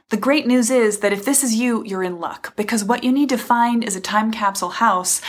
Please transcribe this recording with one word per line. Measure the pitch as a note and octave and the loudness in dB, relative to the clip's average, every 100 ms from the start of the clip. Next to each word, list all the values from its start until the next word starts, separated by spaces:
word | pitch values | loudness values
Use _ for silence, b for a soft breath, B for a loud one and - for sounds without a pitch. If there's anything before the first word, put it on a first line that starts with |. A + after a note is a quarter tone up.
| - | -6
the | G#3+ | -2
great | A#3+ D4+ A#3+ | 2 2 2
news | B3+ A#3 | 2 4
is | B3+ A3 G#3 | 4 2 2
that | G3+ | 0
if | G3 C#4 | 0 0
this | C#4 | 0
is | B3+ A3 | 2 0
you, | B3 A3+ | 0 0
you're | G#3+ F#3+ | -2 -4
in | F#3 F3 | -4 -4
luck, | D#3+ - - - | -8 -10 -10 -8
because | G#3 A3+ | -2 -2
what | G3+ A#3+ | 0 0
you | B3 | 2
need | C4+ C#4+ | 2 2
to | A#3+ | 0
find | - A#3+ A#3 A#3 | 2 2 2 0
is | A3 F#3+ | -2 -6
a | |
time | - G#3 A3 | -2 0 0
capsule | A3 G3+ G3 F3 | 0 -2 -2 -6
house | - A#3 F#3 F3+ - | 0 2 2 0 -4